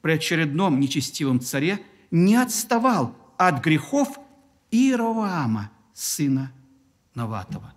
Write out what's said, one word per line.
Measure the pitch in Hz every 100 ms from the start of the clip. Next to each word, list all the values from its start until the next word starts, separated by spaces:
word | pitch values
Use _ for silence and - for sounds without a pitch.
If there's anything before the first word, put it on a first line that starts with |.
«При | 156
очередном | 160 160 165 160 143 190 135
нечестивом | 139 135 131 - 139 123
царе | - 139 156 202 - _ _
не | 165 185 233
отставал | 254 - - 233 254 208 117 - - _
от | 185 143
грехов | 160 156 - 277 277 - - _ _ _ _
Иероама, | 226 262 247 226 226 208 175 131 110 104 _ _
сына | - - - 147 135 135 - _ _ _ _ _
Наватова». | - 113 107 92 - -